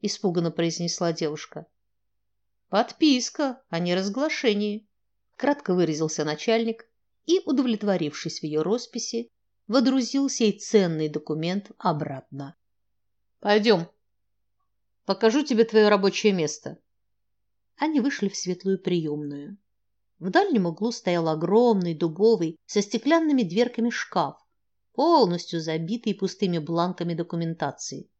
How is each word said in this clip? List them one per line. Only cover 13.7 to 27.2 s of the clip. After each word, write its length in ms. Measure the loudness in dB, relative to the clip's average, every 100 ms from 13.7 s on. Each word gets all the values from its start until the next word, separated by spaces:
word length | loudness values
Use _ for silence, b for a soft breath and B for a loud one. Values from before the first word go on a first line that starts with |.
| 2 2 _ _ _ _ _ _ _ _ _ _ _ -6
Покажу 360 | 2 4 4
тебе 220 | 0 2
твое 240 | 4 6 6
рабочее 460 | 6 2 2 2
место». 420 | 2 -2 -4 -14 -18 _ _ _ _ _ _ _ _ _ _
Они 240 | -2 0
вышли 280 | 0 -2 -4
в 80 | -4
светлую 420 | -6 -6 -2 -2
приемную. 800 | 0 -2 -2 -6 -6 -10 -14 -18 _ _ _ _ _ _
В 100 | 0
дальнем 380 | 2 2 2 0
углу 260 | -2 -6
стоял 340 | -4 -2 0 0
огромный 680 | -2 2 4 4 4 0
дубовый 640 | -2 -4 2 2 4 0 -6 _
со 160 | -4
стеклянными 600 | -2 -4 0 2 2 2
дверками 460 | 2 0 0 0 -2
шкаф, 480 | -2 -4 -2 -4 -6 _ _ _ _ _
полностью 680 | -2 2 4 4 0 -4 -6
забитый 540 | -4 -4 -4 -4 -4
пустыми 440 | -2 -4 -2 -2 -2
бланками 560 | -2 -2 -2 -2 -6
документации. 960 | -4